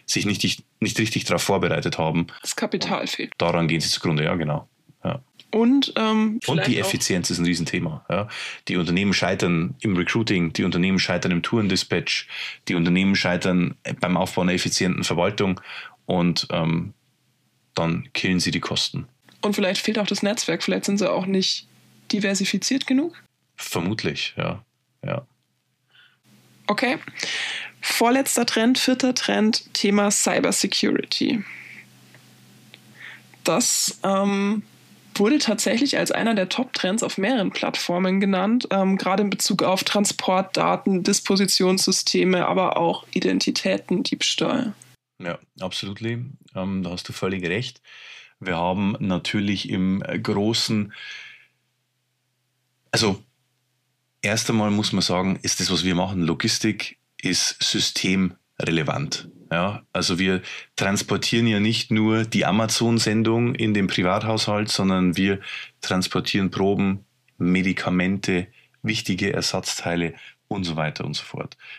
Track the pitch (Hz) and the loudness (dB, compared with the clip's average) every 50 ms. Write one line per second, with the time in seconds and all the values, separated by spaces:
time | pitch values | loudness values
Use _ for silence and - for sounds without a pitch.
0 | - - - 101 85 101 101 - - 92 - - - _ _ _ 113 101 - - | -8 -4 -2 0 0 0 0 0 0 -2 -2 -4 -8 _ _ _ -4 -2 0 0
1 | 110 107 - - - - 90 87 - - 98 90 87 85 80 80 80 90 - - | 0 0 0 -2 -2 0 0 0 2 2 2 2 2 2 0 0 -2 -2 -2 0
2 | 82 80 80 85 85 - - - - - - - 233 - - 190 - - 196 160 | 0 0 0 0 -2 -2 -6 -10 -10 -8 -4 -4 -4 -4 -2 -4 -2 -2 -2 -4
3 | - - - - - - - - 90 85 82 85 85 78 78 80 73 - - - | -4 -4 -6 -6 -8 -10 -4 -2 0 2 2 2 2 2 2 0 0 -2 -2 -2
4 | - 90 80 73 76 85 92 87 80 76 73 76 - - _ _ _ - _ _ | 0 0 0 0 0 0 0 0 -2 -2 -4 -4 -6 -10 _ _ _ -20 _ _
5 | - - - 131 - _ _ - - _ - 220 233 233 269 277 262 - - 220 | -6 -6 -6 -6 -10 _ _ -20 -10 _ 0 4 4 6 6 4 4 2 0 -2
6 | 220 220 220 220 220 220 214 240 - - 135 165 - - 120 - - - - - | 0 2 2 2 2 2 0 -2 -2 -2 0 0 2 2 0 0 0 0 -2 -2
7 | - - 98 90 82 - 90 85 85 87 87 82 85 - - 90 85 82 78 - | 0 0 0 0 0 -2 0 0 2 2 2 0 -2 -2 -2 -2 -2 -4 -6 -8
8 | - - 87 95 107 120 - - - - - - - - 98 90 87 85 85 92 | -6 -4 -4 -4 -4 -4 -8 -10 -10 -12 -12 -10 -6 -4 -2 0 0 2 2 2
9 | 101 101 90 - - 92 95 92 - 90 87 82 82 - - - - 107 92 87 | 2 2 2 2 2 0 2 2 2 2 2 2 0 -2 -4 -4 -2 0 0 0
10 | 87 - - 117 110 113 107 90 85 82 - - - 90 82 90 87 95 95 90 | 0 0 0 0 0 2 2 0 0 0 0 0 0 0 2 2 2 2 2 2
11 | - - 92 87 - 92 90 85 - - - 117 104 95 92 90 - - 95 87 | 2 0 0 0 0 0 0 0 0 0 2 2 2 2 2 0 0 0 -2 -2
12 | 85 - - - - - - - - - - - _ - 95 87 82 85 87 90 | 0 -2 -4 -4 -6 -8 -10 -12 -10 -12 -12 -10 _ -2 0 2 2 4 4 4
13 | 95 98 98 90 - 92 87 87 - 95 90 90 87 - - - - - - - | 4 4 2 2 2 0 0 0 0 2 2 2 2 0 -2 -6 -8 -8 -6 -4
14 | - 87 90 85 92 - - - 90 90 90 90 - 90 - - 95 90 90 - | -2 0 2 2 0 0 0 0 0 2 2 0 0 -2 0 0 0 0 0 -2
15 | 90 - 85 82 87 101 104 - 104 95 92 - - - - - - - - _ | -2 -2 0 2 2 0 2 0 0 0 0 -2 -6 -12 -16 -16 -16 -16 -20 _
16 | _ - 90 90 87 87 80 - - - - 87 80 80 82 85 85 101 - _ | _ -2 0 2 2 2 2 0 -2 -2 -2 0 0 0 0 0 -2 -6 -10 _
17 | _ _ _ _ _ _ _ _ _ _ _ _ _ _ _ 92 85 82 82 87 | _ _ _ _ _ _ _ _ _ _ _ _ _ _ _ -2 0 0 0 -2
18 | - - - - - 98 92 87 - 90 73 82 - - - - - - - - | -4 -6 -6 -2 0 2 2 2 2 0 -2 -2 -4 -4 -2 -2 -4 -4 -4 -8
19 | - - _ _ _ - - _ - 208 202 - 202 185 196 - - - 214 226 | -10 -10 _ _ _ -20 -10 _ -2 0 0 2 0 0 0 0 -2 -2 0 0
20 | 202 190 202 - - 196 214 - - - 165 - - - 180 190 - - 202 202 | 0 0 -2 0 0 0 0 0 -2 -2 -2 -2 0 -2 -2 0 0 0 0 2
21 | 190 - 180 180 185 190 190 190 185 - - - - _ _ _ _ _ _ - | 2 2 0 0 0 0 0 2 2 0 -2 -4 -8 _ _ _ _ _ _ -16
22 | _ - - 208 196 196 196 190 196 - - 190 - - 262 269 - - 262 262 | _ -4 -2 0 0 0 0 0 0 0 0 -2 0 0 -2 -2 0 2 2 2
23 | 302 349 - - - _ _ _ _ _ _ - - - - - 82 92 107 107 | 2 0 -4 -10 -18 _ _ _ _ _ _ -14 -10 -6 -4 -2 0 0 -2 -2
24 | - 85 73 - - - - - - 85 87 98 - _ _ _ _ _ _ _ | -2 -2 -2 -4 -6 -6 -4 -4 -4 -4 -4 -8 -12 _ _ _ _ _ _ _
25 | - 50 50 - - - _ _ _ _ _ _ _ _ _ _ _ _ _ - | -6 -4 -4 -4 -6 -10 _ _ _ _ _ _ _ _ _ _ _ _ _ -20
26 | - _ _ _ _ _ - - _ _ _ _ - - 208 - - 240 277 349 | -20 _ _ _ _ _ -20 -20 _ _ _ _ -4 -2 0 0 0 0 0 -2
27 | - - - - - - - - - - - - - - - - - - - - | -6 -12 -10 -8 -6 -6 -4 -4 -6 -6 -6 -8 -10 -12 -14 -8 -6 -4 0 2
28 | 226 233 247 269 269 - - - 233 - - - 220 240 254 - - - 254 247 | 4 4 4 4 2 2 0 0 0 0 2 2 4 4 4 4 4 2 2 2
29 | - 254 254 - - - 202 202 214 214 226 - - - - - - 196 202 208 | 2 2 2 0 0 0 2 4 4 4 2 0 -2 -4 -2 0 2 4 4 4
30 | 202 208 202 - - 202 180 - 180 180 202 - - 185 - - - 208 - - | 4 4 2 2 2 2 2 2 2 2 2 0 0 0 0 0 0 2 0 0
31 | - - - - - - - 220 196 - - - - - - - - - - - | -2 -2 -2 -2 0 0 0 0 -2 -6 -12 -18 -18 -20 -20 -20 -20 -20 -20 -20
32 | - - - - - - - - - - - - - - - - - - - - | -20 -20 -20 -20 -20 -20 -20 -20 -20 -20 -20 -20 -20 -20 -20 -20 -20 -20 -20 -20
33 | - - - - - - - - - - 165 233 240 - - - - - - - | -20 -20 -20 -20 -20 -20 -20 -6 -2 0 2 2 2 2 0 0 0 -2 -4 -2
34 | - 190 196 190 202 202 202 196 202 202 220 214 - - - - - - - - | 0 0 2 2 2 2 2 2 2 0 0 -2 -4 -6 -14 -20 -20 -20 -20 -20
35 | - - - - 202 214 294 294 294 - 208 202 - - 208 233 285 269 - - | -20 -8 0 2 4 4 4 4 4 2 0 0 0 0 2 2 2 2 2 0
36 | - - - - - 226 226 202 185 185 - - 254 - - - - 185 196 226 | 0 0 0 0 0 2 2 0 0 -2 -2 -4 -4 -4 -4 -2 -2 0 0 0
37 | - - - - 190 208 269 240 185 185 - - - 170 - - - - 175 180 | -2 -2 -2 -2 0 0 0 0 0 -2 -2 -2 -4 -2 -2 -4 -2 -2 0 0
38 | 185 185 185 196 202 196 196 185 185 208 226 247 - - 190 196 190 190 196 190 | 2 2 2 2 2 2 2 2 2 2 2 2 2 0 0 2 4 4 2 2
39 | - 185 190 196 208 202 196 - - - 214 - - - 185 190 - - - 208 | 2 2 2 2 2 2 0 0 0 0 2 2 2 2 2 2 0 0 2 2
40 | 202 - - - - - 185 185 196 190 - - 170 170 180 185 - 202 190 180 | 2 2 0 0 0 2 2 2 2 0 0 0 2 2 2 2 2 2 0 2
41 | 170 - 202 - - - 196 190 202 185 - - 190 185 190 190 - - 190 - | 2 2 0 2 2 2 2 2 2 2 2 4 4 4 4 2 2 2 0 0
42 | - - - 185 175 185 185 180 - - 156 185 185 - - - 170 170 - - | 0 0 2 2 4 4 4 2 2 2 2 2 2 2 0 0 0 0 -2 -2
43 | - - - 185 185 185 190 196 - - - - - 190 190 - - - 180 180 | -8 -6 -4 -2 0 2 0 2 0 0 -2 -2 -2 -2 -2 -2 -2 -2 -2 -2
44 | - - - - - - - - - - - - - 214 202 - - - - _ | -2 -2 -4 -2 -2 -2 0 0 0 0 0 -2 -2 -4 -8 -10 -16 -20 -20 _
45 | _ _ _ - 92 87 82 - - _ _ - 95 92 - - - 98 101 98 | _ _ _ -10 -8 -8 -8 -8 -12 _ _ -10 -8 -8 -6 -6 -8 -8 -8 -6
46 | 110 117 120 120 120 127 - - _ - - 95 92 95 98 95 92 87 90 87 | -6 -6 -6 -6 -8 -10 -14 -18 _ -14 -10 -6 -4 -4 -4 -4 -4 -4 -6 -8
47 | - - - - - 95 98 95 90 92 92 110 131 - - - _ - - - | -10 -12 -8 -6 -4 -4 -2 -2 -2 -2 -2 -2 -4 -6 -10 -16 _ -20 -20 -20
48 | - - - - - - _ _ - 95 87 82 85 90 92 101 101 98 - - | -20 -20 -20 -20 -20 -20 _ _ -6 -4 -2 0 0 0 0 0 0 0 -2 -2
49 | 104 98 92 87 - - - 107 101 101 101 95 - - - 95 92 95 95 101 | -2 0 0 -2 -2 -2 -2 0 0 0 -2 -2 -2 -4 -2 0 0 0 0 0
50 | - - - 113 110 - 104 98 101 110 113 - - - 113 107 104 104 - - | -2 -4 -4 -4 -2 -2 0 0 2 2 0 0 0 0 0 -2 -2 -4 -8 -14
51 | - - - - - - - - - _ _ _ _ _ _ _ _ _ _ _ | -16 -16 -16 -16 -18 -20 -20 -20 -20 _ _ _ _ _ _ _ _ _ _ _
52 | _ _ _ _ _ _ _ _ _ _ _ _ _ _ _ _ _ _ - 113 | _ _ _ _ _ _ _ _ _ _ _ _ _ _ _ _ _ _ -2 0
53 | 113 104 95 95 - _ _ _ _ _ _ _ _ _ _ _ _ _ _ _ | 2 2 0 -2 -6 _ _ _ _ _ _ _ _ _ _ _ _ _ _ _
54 | _ _ _ _ - 101 107 113 - - 117 110 104 107 101 104 104 - - 95 | _ _ _ _ -2 -2 0 0 0 2 2 2 2 2 2 2 0 0 0 0
55 | - - 92 90 92 95 92 - - - - - 92 - 92 80 87 92 90 85 | 0 2 0 0 0 0 -2 -2 -2 -2 -2 -2 0 0 0 0 2 2 2 2
56 | 90 92 101 92 85 78 82 - - 110 - - - 110 101 - - - - - | 0 0 0 0 0 0 0 0 0 0 0 0 0 0 0 -2 -6 -10 -12 -16
57 | _ _ _ - - 95 87 - - - - - - - - 104 85 - - - | _ _ _ -6 -4 -2 0 0 0 -2 -2 -2 -2 -2 0 0 -2 -2 -2 -2
58 | - 92 92 95 95 90 - - _ _ _ - - - 82 82 76 73 73 73 | 0 2 2 2 2 0 -2 -6 _ _ _ -6 -2 0 0 0 0 0 -2 -2
59 | 71 - - - - - - - - - 82 85 87 101 101 107 - _ - 92 | -4 -4 -6 -8 -8 -12 -20 -20 -8 -4 -2 -2 -2 -2 -4 -6 -10 _ -4 -4
60 | 90 - 92 82 95 95 95 92 - - - - - - _ - 104 98 98 104 | -2 -2 0 0 2 0 0 0 -4 -8 -12 -14 -16 -12 _ -2 0 0 0 0
61 | - - 104 98 - - - 117 117 117 107 101 101 110 113 - - - 113 110 | 0 -2 -2 -2 0 0 2 2 4 4 2 2 2 2 0 0 0 0 2 2
62 | 107 110 110 113 110 110 - 101 - 73 92 107 113 110 - - 120 117 117 113 | 4 4 2 2 0 0 0 0 2 2 2 2 2 2 0 2 2 2 4 2
63 | - 110 107 113 110 110 113 117 120 120 - - 110 110 107 104 98 92 - - | 2 2 2 2 2 2 2 2 2 0 0 0 0 2 2 2 2 2 0 0
64 | 95 90 95 107 104 107 110 107 - - 104 104 107 104 - - 98 95 95 92 | 2 2 2 2 0 0 0 0 0 0 0 0 0 0 0 0 2 2 2 4
65 | 92 90 85 90 95 95 98 98 - - - - - - - _ - - 95 92 | 2 2 2 2 2 0 0 -2 -4 -10 -12 -12 -14 -16 -16 _ -6 -2 -2 0
66 | 92 - - 92 87 - - 101 98 90 - - 95 98 101 98 98 98 95 98 | 0 0 -2 -2 -2 0 0 0 0 0 0 0 0 2 2 2 2 0 0 -4
67 | - _ _ _ _ _ _ - 87 87 90 92 90 95 87 - - - 90 90 | -6 _ _ _ _ _ _ -2 0 2 2 2 2 0 0 -2 -2 0 0 2
68 | 90 92 98 98 - - 92 90 95 - _ _ _ _ _ _ - 110 107 107 | 2 0 0 -2 -2 0 0 -2 -2 -4 _ _ _ _ _ _ -4 -4 -4 -2
69 | - - 98 90 101 98 - 90 85 - - 95 90 - - - - 87 87 87 | -2 -2 -2 -2 0 -2 -2 -2 -2 -2 -2 -4 -4 -4 -6 -6 -4 -2 -2 0
70 | 85 80 80 - - - - _ _ _ 104 101 92 85 82 80 78 76 76 - | -2 -2 -4 -8 -16 -20 -20 _ _ _ -6 -4 -4 -2 -2 -2 -2 -4 -4 -6
71 | - 69 76 - - - - - - - - - - - - | -8 -6 -6 -8 -8 -10 -10 -10 -10 -12 -14 -18 -20 -20 -20